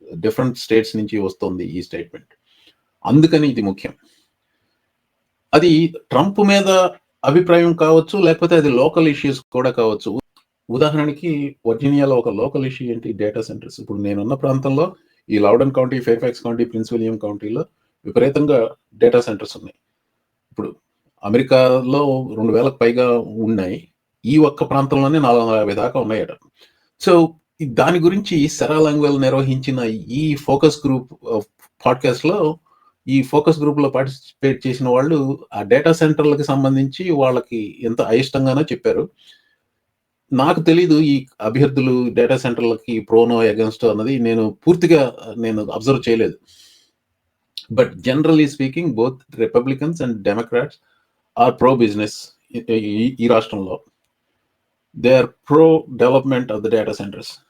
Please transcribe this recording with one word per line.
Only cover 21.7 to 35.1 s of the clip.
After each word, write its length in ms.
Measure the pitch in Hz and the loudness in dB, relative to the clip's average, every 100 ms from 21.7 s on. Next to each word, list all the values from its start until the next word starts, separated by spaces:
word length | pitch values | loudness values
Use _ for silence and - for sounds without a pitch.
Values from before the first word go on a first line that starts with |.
| 127 127 143 143 131 127 107 | 2 0 0 0 -2 -4 -4
రెండు 160 | 110 | 0
వేలకు 240 | 110 131 - | 2 0 0
పైగా 420 | 120 120 123 120 | 0 2 0 0
ఉన్నాయి, 680 | 107 110 110 107 92 85 - _ _ _ | -2 -4 -2 -2 -4 -8 -14 _ _ _
ఈ 140 | 110 151 | 0 4
ఒక్క 260 | 147 - | 4 2
ప్రాంతంలోనే 540 | 143 135 139 143 139 156 | -2 -2 0 0 2 2
నాలుగు 240 | 131 120 | 4 2
వందల 140 | 117 110 | 2 0
యాభై 180 | 104 | 0
దాకా 260 | 101 123 131 | -2 -4 -4
ఉన్నాయట. 320 | 107 107 - - _ _ _ _ _ - | -4 -4 -6 -12 _ _ _ _ _ -4
So, 280 | 190 170 160 - _ - | 2 4 4 -2 _ -12
ఈ 40 | |
దాని 340 | 147 110 139 175 | -6 0 2 4
గురించి 500 | 170 196 208 165 151 | 2 0 -2 0 0
సెరా 300 | - - 156 | -2 -2 2
లాంగ్వెల్ 420 | 156 147 147 139 | 2 2 0 2
నిర్వహించిన 580 | 131 135 135 131 135 127 113 110 98 | 0 0 -2 -2 -4 -4 -4 -8 -8
ఈ 260 | 131 156 | -4 -4
ఫోకస్ 520 | 139 - 139 156 - 139 | -4 -2 4 4 2 -2
గ్రూప్, 420 | 131 127 - - | -4 -6 -14 -8
ఆ, 120 | 110 - _ _ _ 123 | -6 -8 _ _ _ -2
పాడ్‌కాస్ట్‌లో 720 | 127 139 120 156 202 156 165 _ _ _ _ - | 0 -2 -2 -2 -2 -2 -6 _ _ _ _ -2
ఈ 140 | 135 | -2
ఫోకస్ 360 | 131 147 160 156 | 0 0 2 0
గ్రూప్‌లో 320 | 147 147 139 | 0 0 0
పార్టిసిపేట్ 760 | 127 135 - - - 135 135 131 | -2 -6 -8 -20 -4 -4 -2 -4
చేసిన 220 | 127 127 | -4 0
వాళ్ళు 580 | 123 147 | 0 2